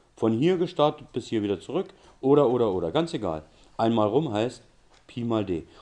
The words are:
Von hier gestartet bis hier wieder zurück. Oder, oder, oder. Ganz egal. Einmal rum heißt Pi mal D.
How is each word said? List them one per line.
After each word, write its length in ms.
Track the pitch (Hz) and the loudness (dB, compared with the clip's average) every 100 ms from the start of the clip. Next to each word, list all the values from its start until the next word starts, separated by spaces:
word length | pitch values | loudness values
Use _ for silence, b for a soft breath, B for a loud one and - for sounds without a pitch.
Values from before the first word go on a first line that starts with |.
| b - | b -2
Von 180 | 113 | 0
hier 240 | 113 160 185 | 2 2 2
gestartet 540 | 175 - 147 147 123 | -2 0 0 0 -8
bis 160 | 123 - | -10 -4
hier 140 | 110 | -4
wieder 160 | 101 98 | -2 -4
zurück. 340 | - 147 196 - b b | -4 -8 -8 -14 b b
Oder, 280 | 135 147 139 | 4 6 6
oder, 220 | 123 113 | 4 0
oder. 200 | 92 85 | 0 -2
Ganz 220 | 139 170 | -2 -4
egal. 300 | 151 98 80 - b b - | -4 -6 -6 -10 b b -2
Einmal 300 | 113 113 107 | 0 2 2
rum 240 | 123 156 | 0 0
heißt 320 | 104 120 - - _ _ _ - | -2 -4 -6 -20 _ _ _ -16
Pi 160 | 120 | -8
mal 220 | 117 113 95 | -2 -2 -2
D. 200 | 82 - B | -4 -8 B